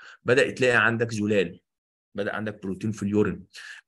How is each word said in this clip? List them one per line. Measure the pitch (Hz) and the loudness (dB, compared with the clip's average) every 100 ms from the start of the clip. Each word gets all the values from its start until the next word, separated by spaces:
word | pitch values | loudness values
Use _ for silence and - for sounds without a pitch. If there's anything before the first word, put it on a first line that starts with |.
| - - | -20 -8
بدأ | - 127 101 | 0 2 2
تلاقي | 101 127 117 110 | 2 2 4 4
عندك | 117 117 | 2 -2
زلال، | 113 104 104 85 - _ _ _ _ _ 101 | -2 0 2 2 -4 _ _ _ _ _ -8
بدأ | 104 | -6
عندك | - 110 101 | -4 -6 -8
بروتين | 98 92 110 | -8 -4 -4
في | 107 | -2
اليورين. | 101 104 95 87 - - - - | 0 2 2 0 -10 -18 -18 -10